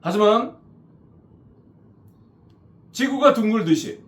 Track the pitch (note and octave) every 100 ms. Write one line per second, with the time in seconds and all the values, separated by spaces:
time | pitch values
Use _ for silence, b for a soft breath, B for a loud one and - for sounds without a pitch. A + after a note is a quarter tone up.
0 | F3 G3 G#3+ A#3 C4 - - - _ _
1 | _ _ _ - - _ _ _ _ _
2 | _ _ _ _ _ _ _ _ _ -
3 | C4+ C4+ - - G#3+ A3 E3 D#3 C3+ -